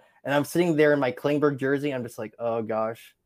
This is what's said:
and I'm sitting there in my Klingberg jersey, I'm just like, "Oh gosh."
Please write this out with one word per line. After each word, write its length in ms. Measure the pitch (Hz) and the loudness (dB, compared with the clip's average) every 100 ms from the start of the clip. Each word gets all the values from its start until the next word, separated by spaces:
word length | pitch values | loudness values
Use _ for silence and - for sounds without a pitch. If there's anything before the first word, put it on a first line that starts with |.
| _ _ | _ _
and 100 | - | -2
I'm 100 | 143 | -2
sitting 320 | - 165 175 151 | 0 0 2 4
there 160 | 151 | 4
in 80 | 147 | 4
my 120 | 131 | 0
Klingberg 480 | 123 143 147 147 135 | -2 -2 2 2 0
jersey, 340 | 135 139 147 | -2 -2 -2
I'm 80 | 131 | -6
just 160 | 120 - | -8 -10
like, 160 | 107 - | -12 -6
"Oh 240 | 117 113 | -4 -4
gosh." 500 | 110 110 110 110 - _ | -2 -2 -2 -6 -14 _